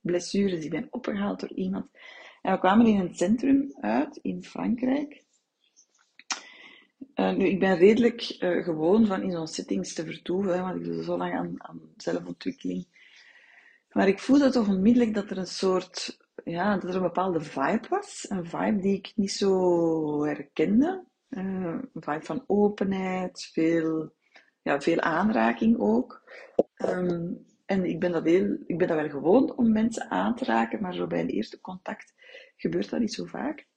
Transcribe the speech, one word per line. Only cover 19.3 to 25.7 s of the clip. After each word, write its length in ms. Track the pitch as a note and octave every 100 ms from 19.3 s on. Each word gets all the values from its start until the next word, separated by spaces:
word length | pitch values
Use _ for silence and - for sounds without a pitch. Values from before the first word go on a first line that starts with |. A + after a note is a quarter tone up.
zo 920 | - G3 F#3+ F3+ F3 E3 D#3+ D3+ D3
herkende. 800 | D3 D3 - - D#3 G#3+ D4+ F#4+ - _ _
Eh, 500 | - F#3+ F#3+ F#3 E3 -
een 100 | -
vibe 220 | D#3+ D3+
van 200 | - D#3+ -
openheid, 1040 | G3+ G#3 G#3 G3 F#3+ F#3 F#3 F3+ - -
veel, 600 | - E3 E3 D#3+ D#3+ D#3 _ _ - _ _
ja, 180 | - C#3+
veel 200 | - E3
aanraking 760 | - D#3+ G#3 A3 A3+ A#3+ A3+